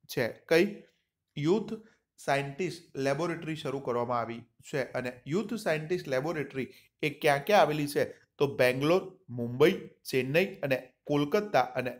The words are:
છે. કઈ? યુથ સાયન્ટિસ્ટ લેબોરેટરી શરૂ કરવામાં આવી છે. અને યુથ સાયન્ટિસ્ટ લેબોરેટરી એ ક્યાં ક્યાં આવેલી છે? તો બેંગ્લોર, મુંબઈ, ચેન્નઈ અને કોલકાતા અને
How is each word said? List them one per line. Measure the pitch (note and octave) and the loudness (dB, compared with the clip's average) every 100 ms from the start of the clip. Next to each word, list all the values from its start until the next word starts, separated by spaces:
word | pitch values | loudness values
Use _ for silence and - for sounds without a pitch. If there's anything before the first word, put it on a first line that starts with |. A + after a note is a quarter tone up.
| - D3 | -8 -2
છે. | A2+ | -2
કઈ? | - - E3 G3+ - - _ _ _ _ D3+ | -4 2 4 4 -2 -18 _ _ _ _ -4
યુથ | D3 G#3+ G#3 A3 - _ _ _ | 2 2 0 -10 -14 _ _ _
સાયન્ટિસ્ટ | - C#3 C#3+ C#3 F3 - - C#3 | -2 0 -2 -4 -6 -6 -12 -4
લેબોરેટરી | C3+ C#3 E3+ E3 D#3+ D#3 | -2 0 -2 -4 -6 -6
શરૂ | C#3 C3+ | -6 -4
કરવામાં | C3 A#2+ A#2+ A#2+ | -2 -2 0 -2
આવી | A2+ A#2 - _ - | -4 -8 -14 _ -8
છે. | C#3+ A#2+ | -6 -4
અને | B2+ B2 B2 C3+ | -4 -6 -10 -4
યુથ | F3 G#3 | -4 -2
સાયન્ટિસ્ટ | A#3 F#3 D#3 D#3 F3+ D3+ | -4 -2 -2 -2 -4 -2
લેબોરેટરી | C3 D3+ D3 C3+ C3+ B2 - _ - | -2 -2 -4 -6 -6 -8 -10 _ -6
એ | D3+ | -6
ક્યાં | D3 D3+ C#3+ C#3+ | 0 2 2 4
ક્યાં | G3+ | 6
આવેલી | D3+ D3+ C#3+ | 6 2 -2
છે? | D3+ A#2+ - _ - | 0 -2 -4 _ -2
તો | C#3+ | 0
બેંગ્લોર, | A2+ B2+ C3 D3 F#3 F#3+ - - | 4 4 4 2 2 0 -16 -14
મુંબઈ, | A#2+ A#2+ B2 E3 F#3 - | -8 -4 4 4 4 -8
ચેન્નઈ | _ - C3 B2+ D#3+ G3 - | _ -4 -2 2 2 0 -2
અને | C#3+ B2+ - _ | -2 -2 -4 _
કોલકાતા | - D3 D3 G#3 G#3 C#3 | -2 0 2 0 2 2
અને | B2+ C3 B2 - | 2 -2 -6 -6